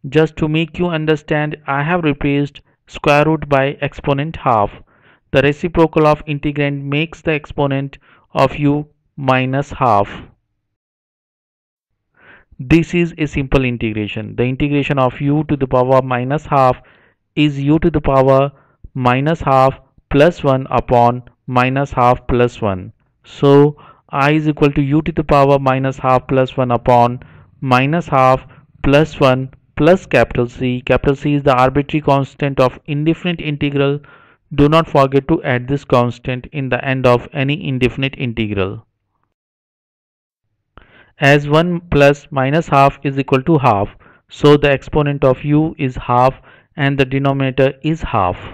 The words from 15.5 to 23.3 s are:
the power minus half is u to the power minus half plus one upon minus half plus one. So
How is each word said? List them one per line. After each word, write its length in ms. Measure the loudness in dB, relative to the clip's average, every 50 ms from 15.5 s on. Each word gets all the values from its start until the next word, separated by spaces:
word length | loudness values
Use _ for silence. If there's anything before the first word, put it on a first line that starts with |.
| -4
the 120 | -4 -2
power 340 | -2 0 0 2 2 2 2
minus 460 | 2 0 -4 -4 -4 -4 -6 -6 -4
half 340 | -2 0 2 2 2 0 -2 _ _ _ _ _ _ _ _ _ _ _
is 240 | 0 0 0 0 -2
u 180 | 0 0 0 2
to 100 | 0 0
the 100 | -2 0
power 520 | -2 0 2 2 4 4 4 2 2 0 _ _ _ _ _ _ -20 -12 _
minus 480 | -2 0 0 0 0 0 -2 -2 -2
half 360 | 0 0 2 4 4 2 0 -4 _ _ _ _ _ _
plus 340 | 4 4 4 4 4 0
one 240 | 0 0 0 0 -2 -2
upon 540 | -4 -4 0 2 2 4 4 4 2 -2 -10 -16 _ _ _
minus 440 | -4 0 0 0 0 0 -2 -4 -4
half 360 | 0 2 2 2 2 2 _
plus 360 | -2 2 2 2 0 0 -4
one. 320 | -4 -4 -4 -4 -10 -16 _ _ _ _ _ _
So 540 | _ -20